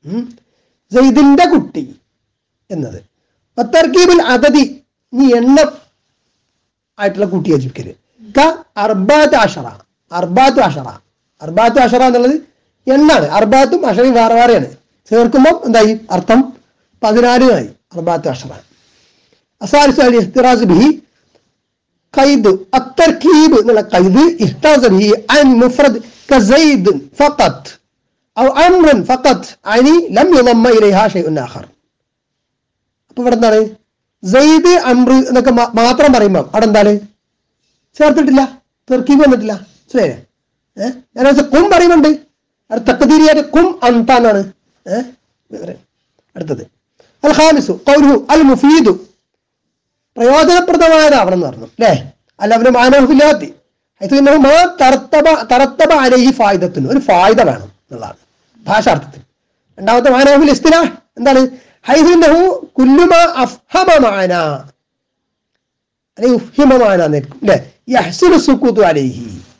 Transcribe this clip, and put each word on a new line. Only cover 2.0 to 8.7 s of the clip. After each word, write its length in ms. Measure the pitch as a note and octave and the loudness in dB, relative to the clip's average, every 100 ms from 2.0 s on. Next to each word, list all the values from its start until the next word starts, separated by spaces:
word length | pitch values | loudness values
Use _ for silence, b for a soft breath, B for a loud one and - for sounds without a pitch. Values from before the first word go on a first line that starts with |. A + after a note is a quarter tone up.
| _ _ _ _ _ _ _ | _ _ _ _ _ _ _
എന്നത്. 280 | E3+ B2+ F#2 _ _ _ _ _ - | -12 -12 -16 _ _ _ _ _ -10
വത്തർക്കീബുൽ 640 | A3+ E4 E4 F4 F4+ F4 E4 | -2 -2 0 2 2 2 0
അദദി, 320 | B3 D4 D4 B3+ - _ _ _ | 0 0 0 -2 -6 _ _ _
ഇനി 120 | B3 C4+ A#3+ | -2 0 0
എണ്ണം 300 | B3 C#4+ D4+ - _ _ _ _ _ _ _ _ _ _ _ - | 2 2 0 -6 _ _ _ _ _ _ _ _ _ _ _ -8
ആയിട്ടുള്ള 280 | G3+ F#3+ G3+ | -8 -6 -6
കൂട്ടിയോജിപ്പിക്കല്. 600 | F3+ F3 D3 B2+ - F#2 - _ _ A3 C4 | -4 -2 -4 -4 -12 -18 -20 _ _ -8 -2
ക 20 | D#4 E4 - | 0 -2 -14